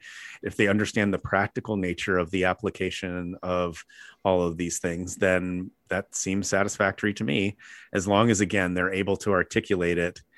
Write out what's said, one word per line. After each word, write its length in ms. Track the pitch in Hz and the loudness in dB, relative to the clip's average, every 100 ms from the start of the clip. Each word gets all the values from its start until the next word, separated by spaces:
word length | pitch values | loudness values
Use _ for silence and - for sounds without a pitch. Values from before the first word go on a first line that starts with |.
| - - - - | -12 -18 -18 -10
If 140 | 98 - | -6 0
they 100 | 101 | 2
understand 440 | 104 104 113 101 | 2 2 0 0
the 60 | 92 | 0
practical 560 | - 98 101 - - 101 | 0 0 0 -4 -4 -2
nature 420 | 90 85 - 90 | -2 -4 0 0
of 100 | 85 | 0
the 120 | 92 90 | 2 0
application 920 | 87 101 - 92 - 92 90 87 95 | 0 -4 -4 -4 -4 -6 -6 -8 -8
of 420 | 90 90 87 85 - - - - | -4 -2 -2 -6 -16 -20 -20 -4
all 200 | 95 92 | 2 2
of 140 | 87 82 | 2 0
these 200 | 85 - | -4 -2
things, 360 | 90 85 90 - | -4 -4 -6 0
then 560 | 95 92 90 90 95 - _ | 2 2 0 -4 -6 -14 _
that 240 | 95 - - | -4 -4 -6
seems 320 | 95 98 98 | -2 -2 0
satisfactory 640 | 98 101 - 98 - 107 101 | 2 2 2 0 2 -2 -2
to 80 | |
me, 320 | 113 131 98 - - - - | -2 0 0 -4 -16 -20 -4
as 140 | 104 95 | -2 2
long 220 | 101 117 | 4 6
as, 120 | 98 | 4
again, 320 | 92 101 90 90 | 2 2 2 0
they're 180 | 92 | 0
able 240 | 95 98 98 | 0 0 0
to 140 | 104 | 2
articulate 640 | 92 - 117 - 95 87 85 | 2 2 -2 0 0 2 2
it 240 | 87 - - | 0 -4 -18